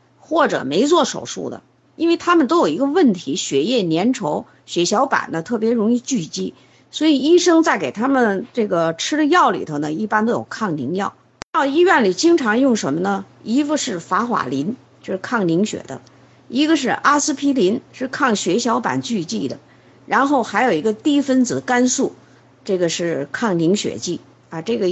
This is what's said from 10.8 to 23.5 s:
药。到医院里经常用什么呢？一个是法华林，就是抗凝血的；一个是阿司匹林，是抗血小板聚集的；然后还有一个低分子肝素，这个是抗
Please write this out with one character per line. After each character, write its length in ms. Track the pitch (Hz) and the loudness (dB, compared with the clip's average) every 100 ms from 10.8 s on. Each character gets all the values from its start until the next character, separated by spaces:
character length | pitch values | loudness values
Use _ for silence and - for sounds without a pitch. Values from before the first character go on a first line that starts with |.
| 127 185 | -4 -4
药。 180 | - - _ - - | -6 -8 _ -20 -6
到 140 | 330 277 | -2 0
医 140 | 285 | 4
院 260 | 359 320 196 | 4 4 2
里 80 | |
经 240 | 180 330 339 | 2 4 4
常 220 | 240 220 | 2 2
用 180 | 269 214 | 2 2
什 160 | 156 | 0
么 80 | 156 | -2
呢？ 240 | 185 196 196 - | -2 -4 -6 -12
一 220 | - 247 294 | -4 -2 0
个 100 | 302 | -2
是 220 | - 175 | -2 -8
法 260 | - 190 240 | -4 -2 -2
华 200 | 196 127 | -4 -2
林， 320 | 135 160 254 _ _ | -4 -4 -6 _ _
就 120 | - | -10
是 40 | 185 | -8
抗 300 | - 233 180 | -4 -2 0
凝 180 | 165 214 | 2 0
血 180 | - - | -4 -12
的； 140 | 131 - - _ _ - | -16 -18 -20 _ _ -6
一 180 | 240 302 | -2 2
个 80 | 320 | 2
是 140 | 247 | 0
阿 300 | - - 294 | 0 2 2
司 140 | 285 | 0
匹 200 | 277 285 | -2 0
林， 280 | 262 185 233 - | 2 2 0 -6
是 160 | - 262 | -12 -10
抗 260 | - 269 202 | -2 0 0
血 240 | 196 190 | 0 0
小 220 | 233 240 | 0 -2
板 200 | 226 131 | -2 -4
聚 220 | 131 220 | -4 -4
集 240 | 160 220 135 | -4 -6 -6
的； 100 | - - - - - - | -8 -16 -20 -20 -20 -2
然 220 | 220 277 | 0 2
后 160 | 277 | 2
还 220 | 214 202 254 | 0 0 0
有 80 | |
一 80 | 160 | 0
个 100 | 220 | 0
低 300 | 214 311 285 | -2 0 2
分 240 | 262 262 240 | 2 2 2
子 160 | - | -2
肝 260 | - 247 254 | -2 0 0
素， 260 | - 226 - - _ _ _ - | 0 -4 -6 -20 _ _ _ -4
这 120 | 185 | -2
个 120 | 170 | -2
是 380 | - 170 143 143 | -2 -4 -4 -6
抗 260 | - 226 | -4 -2